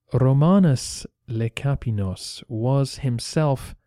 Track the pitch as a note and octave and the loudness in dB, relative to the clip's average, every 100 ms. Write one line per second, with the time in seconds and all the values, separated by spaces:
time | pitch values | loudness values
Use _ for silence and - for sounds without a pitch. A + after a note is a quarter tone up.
0 | _ B2 B2+ C#3 D#3 G3 F3 B2+ - - | _ 0 2 4 6 6 6 2 -2 -12
1 | - _ - A2+ A2+ - C#3 C#3 B2 G#2 | -14 _ -8 -4 -4 -2 -4 -2 -2 -2
2 | F#2+ F#2 - - - A2 A#2+ C#3 C3+ - | -2 -6 -12 -16 -10 -4 0 0 0 -4
3 | C3+ A#2+ - D#3+ D3+ C3+ - - | -4 -4 -2 0 0 0 -6 -18